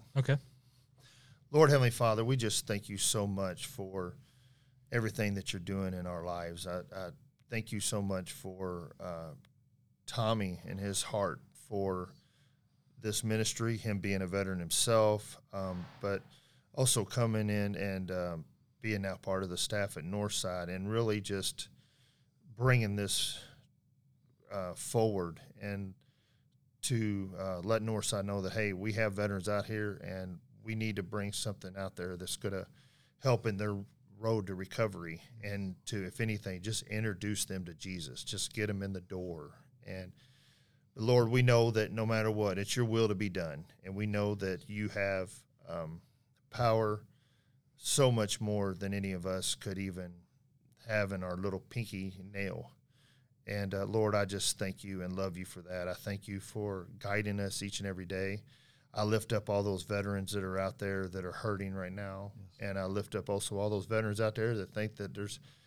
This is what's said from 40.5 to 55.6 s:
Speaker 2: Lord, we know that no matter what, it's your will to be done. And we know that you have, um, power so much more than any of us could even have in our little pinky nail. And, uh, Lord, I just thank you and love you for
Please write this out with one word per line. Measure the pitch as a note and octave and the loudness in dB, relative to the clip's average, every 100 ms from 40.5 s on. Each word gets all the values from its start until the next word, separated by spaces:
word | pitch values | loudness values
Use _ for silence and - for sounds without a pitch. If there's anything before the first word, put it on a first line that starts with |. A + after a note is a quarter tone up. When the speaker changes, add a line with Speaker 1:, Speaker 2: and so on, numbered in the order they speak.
| _ _ _ _ - | _ _ _ _ -2
Speaker 2:
Lord, | A2+ B2 A#2 | 6 8 8
we | B2+ | 6
know | B2+ A#2 A#2 | 8 8 8
that | A2 G#2+ | 4 2
no | A2 A2+ | 0 2
matter | A2 A2 | 2 2
what, | G#2+ G#2 F#2+ | 2 2 2
it's | G2+ - | 0 0
your | A#2 | 2
will | A2+ A2 | 4 4
to | G2 | 4
be | G#2 | 0
done. | F#2 E2 D2 E2+ - | -2 -4 -6 -12 -14
And | F#2+ G2 | -8 -4
we | G#2+ | 0
know | G#2 G#2 G2+ | 2 2 2
that | F#2+ F#2 - | 0 -2 -6
you | G#2 G#2 | -4 -2
have, | G#2 G2 F#2+ F#2 - - _ - | 0 0 0 -4 -10 -20 _ -8
um, | E2+ D#2+ E2 _ _ _ _ _ | -6 -6 -10 _ _ _ _ _
power | - A#2+ A2+ A2 G#2 - _ _ _ _ _ _ _ | 2 4 6 4 0 -6 _ _ _ _ _ _ _
so | - - C3 | 0 6 6
much | A#2 G#2 - | 6 2 0
more | G#2+ G#2 G2 F2+ | 0 2 2 0
than | G2 | -2
any | G2+ G2 | -2 -2
of | F#2 F#2 | -2 -2
us | F#2 F#2 - | 0 -2 -4
could | G#2+ F#2+ | -4 -4
even | F#2+ F#2 F2+ F2 - _ _ _ _ _ A#2 | -4 -4 -10 -14 -20 _ _ _ _ _ -2
have | G#2+ G2+ | 0 2
in | F#2+ | 0
our | F#2 F2+ | -2 -2
little | G2 F#2 | -2 -2
pinky | - B2 G#2 G2 F#2+ F#2 F#2+ | -4 -6 -4 -6 -6 -8 -10
nail. | G2+ G2 E2+ - - _ _ _ _ _ _ - | -6 -4 -6 -10 -18 _ _ _ _ _ _ -6
And, | G2+ G2+ | -4 -2
uh, | G2 G2 | -2 2
Lord, | A2 G#2+ | 4 6
I | G#2 G2+ | 4 2
just | G2 - - | 0 -2 0
thank | G2 F#2+ | -4 -4
you | G2 F#2+ | -8 -6
and | F2+ F#2 | -4 -2
love | F#2+ F2 | -2 -4
you | F#2 | -10
for | F#2 | -12